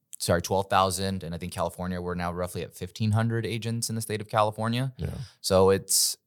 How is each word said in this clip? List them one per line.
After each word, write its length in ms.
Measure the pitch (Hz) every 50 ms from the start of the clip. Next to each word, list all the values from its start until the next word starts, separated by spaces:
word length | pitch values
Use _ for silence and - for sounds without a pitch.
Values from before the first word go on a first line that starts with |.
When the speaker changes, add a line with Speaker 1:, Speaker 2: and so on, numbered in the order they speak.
| _ - - -
Speaker 1:
sorry, 240 | - - 90 87
twelve 280 | 87 - - 95 98 -
thousand. 540 | 107 95 95 95 90 87 95 95 95 92 78
And 120 | 82 85
I 20 | 85
think 140 | 87 90
California, 480 | - 92 85 85 - - 90 90 92 90
we're 160 | 90 90 87
now 160 | 87 87 87
roughly 300 | 87 87 90 90 - 92
at 120 | 80 - -
fifteen 380 | - 90 90 - - 113 110
hundred 340 | 104 113 113 117 113 113 110
agents 440 | 92 110 117 107 117 113 117 113 -
in 60 | 113
the 60 | 113
state 200 | 110 - 107 107
of 80 | 104 -
California. 640 | - 113 107 107 104 - 110 113 117 120 131 135 127 -
Speaker 2:
Yeah. 120 | - 85 80 - 131 - - _
Speaker 1:
So 300 | - - 98 92 95 95
it's, 440 | 98 98 - - - - - - - - _